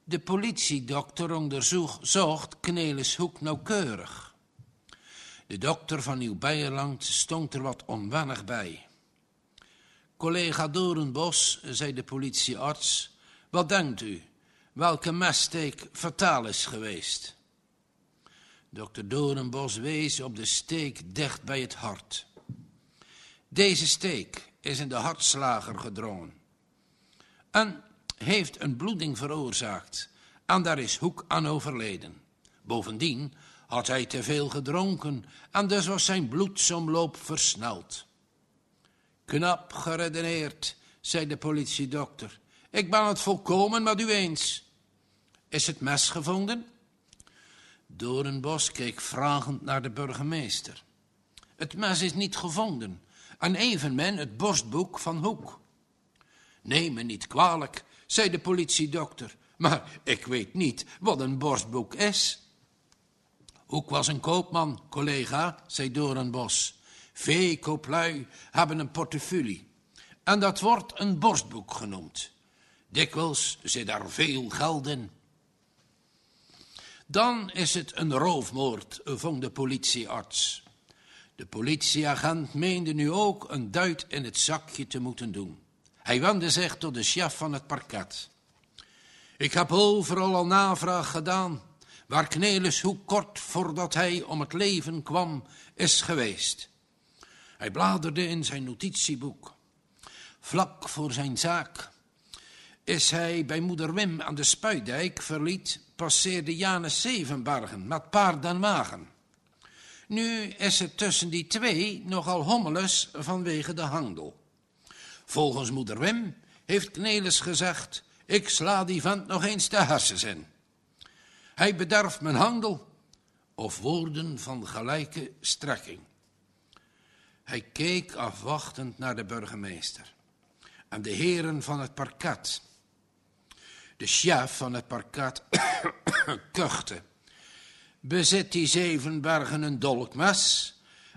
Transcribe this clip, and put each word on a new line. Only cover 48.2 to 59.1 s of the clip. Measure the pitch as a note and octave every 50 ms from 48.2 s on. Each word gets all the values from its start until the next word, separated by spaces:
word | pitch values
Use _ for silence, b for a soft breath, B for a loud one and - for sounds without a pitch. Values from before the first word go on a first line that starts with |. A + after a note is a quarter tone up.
| C#3 C#3 C#3 C3+ B2+ D3 D#3+ D3+ - -
keek | - - B2 A#2 G#2+ -
vragend | - - - B2+ C#3 D3 C#3+ C#3+ - D3 C#3 A#2+
naar | - - C3+ C3+
de | A#2+ B2+
burgemeester. | G#2+ B2 C#3+ C3+ B2 A#2+ C#3+ D3+ E3 D#3+ C3+ G#2 - - - - F#2+ - - _ _ _ _ _ _ _ _ _ B B B B B
"Het | - D#3+ C#3+ -
mes | F3 G#3+ G3 F#3 D3+
is | F3+ F3+ C#3+
niet | F#3 G3+ F#3+ - -
gevonden | - F3 D3+ F#3+ A3 A3 D#3+ A#2+ A2+ G2 F2+ F2 B B B B B B B -
en | - F3 F#3
evenmin | F3 A3+ B3 A3 D#3+ C3 C#3+ B2+ C3 D#3+ F#3+ G#3 E3
het | D3 A#2 G2+ A2+
borstboek | F#3 G#3 F#3 C#3+ A#2 A2+ A#2 D#3+ F#3 F#3 - -
van | - E3 E3 D#3+
Hoek." | D3+ G#3+ A#3 C#3+ - - - - _ _ _ _ _ _ _ _ _ _ _ b b b b b b b b b
"Neem | - G2+ B2+ D#3 E3+ E3 C3
me | A2+ A#2
niet | A#2 A2 G2 - -
kwalijk," | - C#3 F3 F3+ E3+ D#3+ C#3+ C3 - - b b b b b
zei | - - - G#3+ G3
de | E3+ D#3+
politiedokter, | - F3+ F#3 F3+ E3+ - - - D#3 D3 D3 E3+ D3+ -